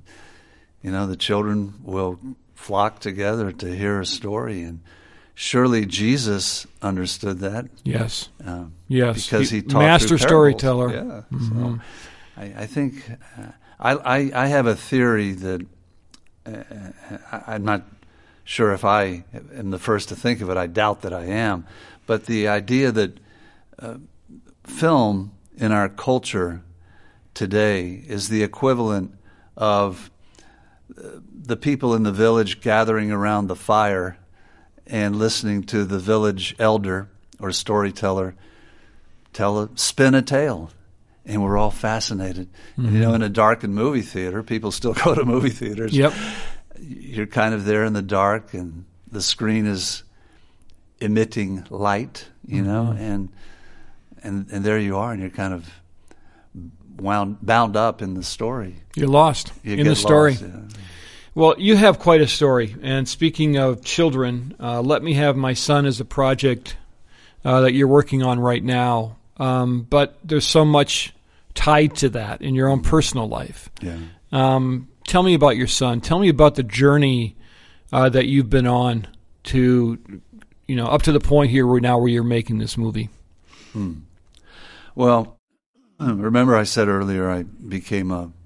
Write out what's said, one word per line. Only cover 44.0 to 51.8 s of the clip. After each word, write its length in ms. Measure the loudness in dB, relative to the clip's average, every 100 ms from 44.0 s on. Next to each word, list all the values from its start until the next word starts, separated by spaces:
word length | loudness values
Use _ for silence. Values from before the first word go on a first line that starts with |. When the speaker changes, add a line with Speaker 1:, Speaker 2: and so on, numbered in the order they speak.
Speaker 1:
theater, 400 | -4 -6 -6 -6
people 300 | -6 -6 -6
still 220 | -4 -4
<laughs> 120 | 0 0
go 80 |
to 100 | 2
movie 260 | 0 0 0
theaters. 440 | -4 -8 -8 -2 2
Speaker 2:
Yep. 180 | 2 0 -10 -8 -8 -8 -14 -18
Speaker 1:
You're 480 | -16 -16 -10 -8 -4
kind 260 | 0 0
of 100 | 0 0
there 200 | 0 0
in 80 |
the 80 | -2
dark, 520 | -2 0 2 0 -6 -12
and 300 | -12 -14 -20 _ -14
the 100 | -6
screen 460 | -6 -2 -2 0 -2
is 340 | -4 -6 -10 -14 _ _ _ _ _ -20 -20 _ -8
emitting 680 | -2 0 0 -4 -6 -8 -10
light, 580 | -4